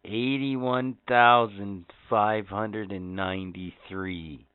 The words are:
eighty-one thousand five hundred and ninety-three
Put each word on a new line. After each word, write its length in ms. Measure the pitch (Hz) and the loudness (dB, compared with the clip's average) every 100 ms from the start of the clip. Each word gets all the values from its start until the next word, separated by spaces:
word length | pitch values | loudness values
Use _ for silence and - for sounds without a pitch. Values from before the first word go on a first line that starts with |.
eighty-one 920 | - 110 123 139 139 131 127 127 127 123 - | -6 -4 -2 -2 -2 -2 -2 -2 -4 -8 0
thousand 760 | 120 120 120 113 101 101 95 85 - - | 6 8 8 4 -4 -8 -10 -14 -20 -2
five 380 | 113 104 110 92 | 2 2 0 -4
hundred 460 | 98 110 107 98 | -6 -6 -6 -8
and 240 | 95 92 92 | -8 -8 -6
ninety-three 1300 | 95 95 92 92 90 - - 95 95 87 80 69 _ | -4 -4 -8 -10 -12 -14 -12 -8 -6 -8 -10 -16 _